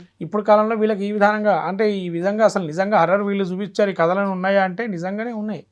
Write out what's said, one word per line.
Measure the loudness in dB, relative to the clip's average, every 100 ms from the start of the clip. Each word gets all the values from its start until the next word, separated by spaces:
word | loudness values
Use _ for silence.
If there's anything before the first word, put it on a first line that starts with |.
| -18 -12
ఇప్పుడు | -6 -2
కాలంలో | 4 4 4 0
వీళ్ళకి | 0 0 -2
ఈ |
విధానంగా, | 2 2 4 2 0
అంటే | 0 -2 0
ఈ | -2 -4
విధంగా | -4 -2 2 2
అసలు | 2 -4
నిజంగా | -2 2 2
హర్రర్ | 4 2
వీళ్ళు | 0 -2
చూపించారు, | -2 -4 -4 -2 0
ఈ |
కథలను | 2 0 2 -2
ఉన్నాయా | -2 0 2
అంటే | 0 -2 -6
నిజంగానే | -6 -6 -6 -6
ఉన్నాయి. | -6 -6 -8 -12